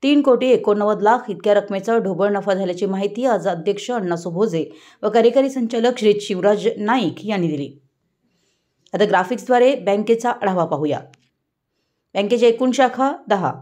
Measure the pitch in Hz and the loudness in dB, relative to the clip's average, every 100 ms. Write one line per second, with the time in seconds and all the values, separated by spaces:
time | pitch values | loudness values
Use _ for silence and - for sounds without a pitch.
0 | 269 294 285 240 254 247 - 208 208 208 | 2 2 4 2 4 2 2 0 2 2
1 | 202 240 233 175 208 202 202 196 190 233 | 2 2 -2 -6 2 2 0 -6 -2 -2
2 | 196 170 196 202 196 190 190 180 196 190 | 0 -2 0 0 -2 -2 -2 -4 -4 -2
3 | 202 202 262 214 170 175 160 202 - 240 | -4 -2 0 0 -2 -4 -4 -4 -4 -4
4 | 185 170 180 170 - 165 151 - - _ | -4 -4 -6 -2 -2 -2 -6 -10 -20 _
5 | 208 214 226 254 269 269 226 247 233 254 | 0 4 4 4 0 -2 -4 0 0 2
6 | 214 208 - 190 185 208 185 - 208 254 | 2 2 0 -2 2 2 0 -2 -2 0
7 | 190 - 202 202 170 151 139 135 _ _ | 0 -4 -6 -2 -2 -2 -6 -12 _ _
8 | _ _ _ _ _ _ _ _ _ 180 | _ _ _ _ _ _ _ _ _ -2
9 | 180 185 185 240 - 247 247 277 185 202 | 2 2 0 -4 0 4 4 2 -2 -2
10 | 214 226 240 - 202 185 165 147 151 135 | 0 0 0 -2 -2 0 -2 -2 -2 -4
11 | - _ _ _ _ _ _ _ _ _ | -8 _ _ _ _ _ _ _ _ _
12 | _ 185 202 233 233 226 254 254 254 247 | _ -4 0 4 4 4 0 2 2 2
13 | 269 339 - 202 170 - | -2 -2 -2 -2 -2 -6